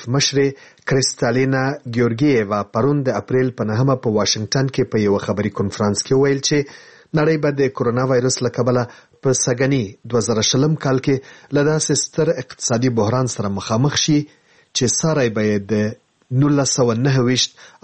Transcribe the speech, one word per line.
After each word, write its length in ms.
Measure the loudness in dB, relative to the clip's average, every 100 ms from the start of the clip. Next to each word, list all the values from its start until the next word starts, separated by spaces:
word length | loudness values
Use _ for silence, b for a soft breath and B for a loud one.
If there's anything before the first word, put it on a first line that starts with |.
| -4
مشرې 320 | -2 0 0 0 -2 B B -2
کریستالینا 680 | 0 0 -2 0 2 0 0 -2 -4 -6
ګیورګییوا 680 | 0 0 2 2 2 0 -2 -2
پرون 280 | -2 0 0 -2
د 120 | -4
اپریل 320 | -2 0 0 -2
په 80 | -2
نهمه 280 | 0 0 0
په 100 | 0
واشنګټن 560 | 0 0 -2 -2 -2 -2
کې 160 | -2 -2
په 100 | 0
یوه 160 | 0 0 -2
خبري 240 | -2 -4 -4
کنفرانس 400 | -6 -2 -2 -2
کې 120 | 0 2
وویل 240 | 2 0 0
چې 100 | 0 -2 B B B B 0
نړۍ 180 | 0 0
به 80 | 0 0
د 120 | 0 0
کرونا 280 | -2 0 0
وایروس 280 | 0 0 -2
له 80 | -2 -2
کبله 260 | 0 0 -2 B B _
په 140 | -2 0
سږني 720 | 0 0 0 0 -2 -8 -4
دوه 100 | -2 0
زره 140 | 0 0
شلم 260 | 2 2 0
کال 140 | 0 0
کې 180 | 0 -2 B B B 0
له 60 | 2
داسې 240 | 0 0 -2
ستر 280 | -2 0 0
اقتصادي 580 | 0 -6 -10 -4 0 0 2
بحران 300 | 2 0 -2
سره 160 | -2 -4 -4
مخامخ 400 | -2 0 0 0
شي 140 | 2 0 0 b b b b
چې 100 | -2 -2
ساری 360 | 0 0 0 0 0
به 80 | 0
یې 80 | 0 -2
د 680 | -2 -2 -6 _ _ -4 0
نولس 320 | 2 2 0 0
سوه 180 | 0 2
نهه 220 | 2 2 2
ویشت 260 | 0 -2 B B B